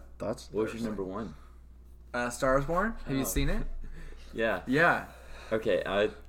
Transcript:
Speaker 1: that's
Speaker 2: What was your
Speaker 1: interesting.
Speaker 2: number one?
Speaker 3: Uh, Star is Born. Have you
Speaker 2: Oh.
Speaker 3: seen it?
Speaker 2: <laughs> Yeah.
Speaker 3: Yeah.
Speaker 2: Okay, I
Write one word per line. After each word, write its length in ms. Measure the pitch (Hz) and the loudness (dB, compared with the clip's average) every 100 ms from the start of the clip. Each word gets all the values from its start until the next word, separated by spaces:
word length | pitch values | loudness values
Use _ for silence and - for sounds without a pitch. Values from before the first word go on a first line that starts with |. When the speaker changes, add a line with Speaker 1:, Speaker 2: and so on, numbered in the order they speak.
| - - | -10 -6
Speaker 1:
that's 300 | 101 120 - | -4 -4 -4
Speaker 2:
What 140 | 98 | -2
was 80 | 110 | 0
your 60 | 113 | -2
Speaker 1:
interesting. 60 | 113 | -4
Speaker 2:
number 180 | 101 | -4
one? 300 | 92 98 98 73 - - - - - - - | -4 -6 -8 -12 -18 -20 -20 -20 -20 -20 -8
Speaker 3:
Uh, 160 | 120 123 | -4 -2
Star 280 | - 131 139 | 2 4 4
is 60 | |
Born. 300 | 143 175 220 - - | 4 2 0 -2 -2
Have 80 | |
you 60 | 135 | 0
Speaker 2:
Oh. 20 | |
Speaker 3:
seen 240 | 131 147 139 | 2 2 4
it? 160 | - - - - - | 2 0 -4 -6 -8
Speaker 2:
<laughs> 340 | - - - | -10 -12 -10
Yeah. 280 | 110 113 90 - | 0 2 2 2
Speaker 3:
Yeah. 400 | 139 170 110 - - - - - | 4 6 4 -2 -14 -14 -12 -2
Speaker 2:
Okay, 280 | 110 110 87 - | 0 4 2 4
I 240 | 101 104 - | 4 2 0